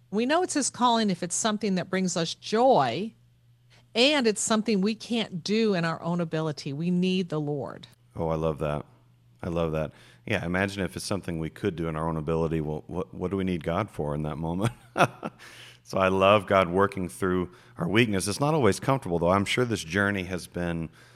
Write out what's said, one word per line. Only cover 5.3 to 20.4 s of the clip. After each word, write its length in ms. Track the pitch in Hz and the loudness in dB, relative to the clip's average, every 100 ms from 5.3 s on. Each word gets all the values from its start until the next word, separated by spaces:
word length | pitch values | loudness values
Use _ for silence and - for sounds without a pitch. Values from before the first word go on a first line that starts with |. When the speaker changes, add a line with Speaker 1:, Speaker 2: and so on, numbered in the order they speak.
| 180 | -6
Speaker 1:
do 300 | 165 220 220 | -2 0 2
in 100 | 185 | 2
our 180 | 165 160 | -2 -4
own 180 | 170 175 | -4 -2
ability. 520 | 165 160 156 143 151 | -2 -2 -2 -4 -8
We 180 | 139 170 | -4 0
need 380 | 180 185 185 170 | 2 2 0 -2
the 120 | 156 | -4
Lord. 460 | 147 147 90 - - _ _ - | -4 -4 -6 -10 -18 _ _ -4
Speaker 2:
Oh, 120 | 82 | -2
I 60 | |
love 240 | 80 80 71 | 0 0 0
that. 260 | 76 73 - _ _ _ _ _ | -2 -2 -6 _ _ _ _ _
I 100 | 92 | -4
love 200 | 85 82 | -2 0
that. 220 | 78 76 - - - - | -2 -4 -8 -20 -18 -6
Yeah, 180 | 95 | -4
imagine 380 | 85 90 98 98 | -2 0 -2 -2
if 140 | 87 90 | -4 -6
it's 80 | |
something 340 | - 98 87 82 | -6 -6 -4 -6
we 120 | 80 | -6
could 260 | - 104 80 | -4 -4 -2
do 120 | 82 | -4
in 80 | 78 | -2
our 120 | 82 | -2
own 80 | 80 | -2
ability, 440 | 76 80 82 80 | -2 0 0 0
well, 240 | 76 76 - | -2 -6 -8
what, 260 | 85 - | -8 -8
what 160 | 87 90 | -6 -4
do 60 | 98 | -2
we 80 | |
need 180 | 92 87 | -2 -2
God 260 | 80 85 107 | -2 -2 -4
for 260 | - 73 | -6 -4
in 80 | 73 | -4
that 140 | 76 73 | -4 -6
moment? 360 | 82 87 113 - - | -6 -4 -4 -6 -10
<laughs> 120 | - - - - - - - - - - | 0 0 0 -14 -14 -20 -20 -20 -20 -6
So 100 | 95 | 0
I 100 | 95 | 2
love 400 | 95 95 104 92 | 6 6 6 6
God 200 | 98 87 | 4 4
working 400 | 90 98 - 90 | 4 2 0 -8
through 420 | - 92 90 87 - - - | -4 -2 0 -2 -8 -20 -8
our 100 | 87 | 0
weakness. 380 | 104 123 98 92 | 2 2 2 -2
It's 140 | 95 | -2
not 140 | 143 | 0
always 260 | 160 107 92 | 4 2 2
comfortable, 400 | - 135 - 85 | 0 -2 -2 0
though. 100 | 85 | 4
I'm 140 | 98 | 4
sure 200 | 98 - | 2 0
this 200 | 123 101 | 0 -2
journey 400 | 80 95 101 101 | -2 0 2 0
has 240 | 90 90 | -4 -8